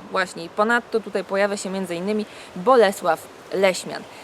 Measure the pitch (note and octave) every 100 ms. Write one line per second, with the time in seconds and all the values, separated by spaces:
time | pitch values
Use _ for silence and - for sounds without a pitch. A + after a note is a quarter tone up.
0 | - F#3+ F3+ E3+ E3 - G#3+ A#3+ - A3+
1 | G3+ G3 F#3 G3 G3+ G3+ F#3+ F#3+ F#3 E3+
2 | F#3+ G#3+ G#3+ - - F3+ F#3 B3+ G3 G3+
3 | F3+ D#3 - - - F3 G3 F3+ - -
4 | - -